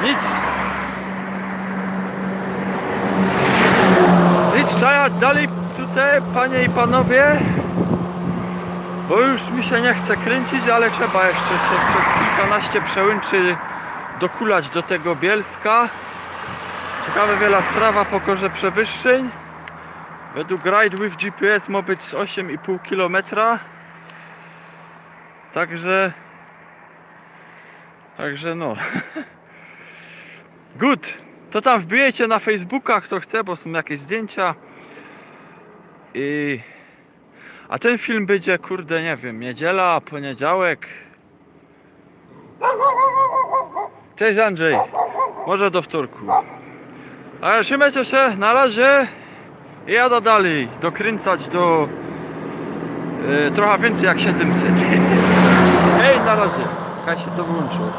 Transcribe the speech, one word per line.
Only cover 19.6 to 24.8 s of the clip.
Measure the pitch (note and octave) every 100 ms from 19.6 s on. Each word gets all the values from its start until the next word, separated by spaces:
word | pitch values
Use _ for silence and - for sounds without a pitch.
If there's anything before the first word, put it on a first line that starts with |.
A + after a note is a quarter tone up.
| - - - - - - - C3+
Według | D#3+ F#3 E3+
Ride | G#3 G#3+ F#3+
with | G#3 D#3+
G | G3+
P | - G3 G#3
S | F#3+
ma | G3
być | F#3 F#3
z | -
osiem | C#3+ G3 - F#3
i | D#3
pół | - F#3
kilometra. | - G3 F3+ F#3+ G3 G#3 A3+ A3+ - - - - - - - - - - - -